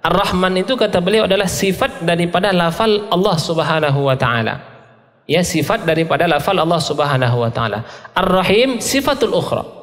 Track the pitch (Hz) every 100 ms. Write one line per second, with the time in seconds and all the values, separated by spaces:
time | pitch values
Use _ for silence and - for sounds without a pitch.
0 | 165 175 190 185 185 185 190 254 214 185
1 | 175 214 214 190 190 - 196 185 269 -
2 | 170 170 175 175 202 180 170 165 220 208
3 | 208 175 202 170 - 165 151 160 151 143
4 | 139 131 123 117 107 98 - - - -
5 | _ _ - 156 175 160 139 220 165 160
6 | 165 156 170 147 151 190 160 170 - 147
7 | 147 135 127 120 117 117 113 104 117 -
8 | - - 185 185 185 202 262 240 - 269
9 | 269 277 226 117 143 113 - -